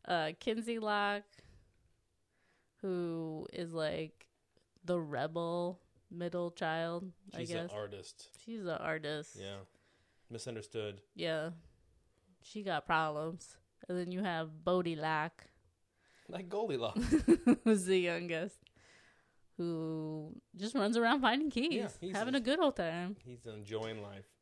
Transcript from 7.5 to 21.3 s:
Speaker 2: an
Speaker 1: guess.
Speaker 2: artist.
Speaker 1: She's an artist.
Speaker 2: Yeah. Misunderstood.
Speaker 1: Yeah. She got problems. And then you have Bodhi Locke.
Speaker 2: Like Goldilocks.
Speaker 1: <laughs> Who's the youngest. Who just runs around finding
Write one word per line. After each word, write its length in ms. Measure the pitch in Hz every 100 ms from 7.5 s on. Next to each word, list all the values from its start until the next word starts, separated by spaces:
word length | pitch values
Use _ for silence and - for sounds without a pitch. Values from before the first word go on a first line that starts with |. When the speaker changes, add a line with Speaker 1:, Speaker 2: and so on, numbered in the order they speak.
Speaker 2:
an 160 | 170 170
Speaker 1:
guess. 80 |
Speaker 2:
artist. 540 | 104 101 101 - - - -
Speaker 1:
She's 180 | - 226
an 60 | 180
artist. 680 | 156 160 156 147 151 147 98
Speaker 2:
Yeah. 180 | 98 98 95 _ _ _ _ _ _
Misunderstood. 680 | 113 - 110 104 113 104 98 _
Speaker 1:
Yeah. 360 | 190 170 160 160 165 - _ _ _ _ _ _ _
She 200 | - 214
got 240 | 190 156 -
problems. 680 | 160 156 151 160 170 - - _ _ -
And 100 | 180
then 140 | 175
you 100 | 180
have 420 | 202 165 160 156
Bodhi 320 | 170 180 170 156
Locke. 480 | 156 156 160 - - _ _ _ _ _ _ _ -
Speaker 2:
Like 180 | 175 175
Goldilocks. 500 | 202 220 131 113 - 240 311 -
Speaker 1:
<laughs> 300 | 330 - 240
Who's 200 | 226 214 185
the 120 | 190
youngest. 580 | 175 170 175 160 190 - - _ - - - _ _ _ _ -
Who 800 | 170 165 160 160 156 156 156 - _ 175
just 180 | 220
runs 220 | 262 208 233
around 240 | 233 277
finding 280 | 254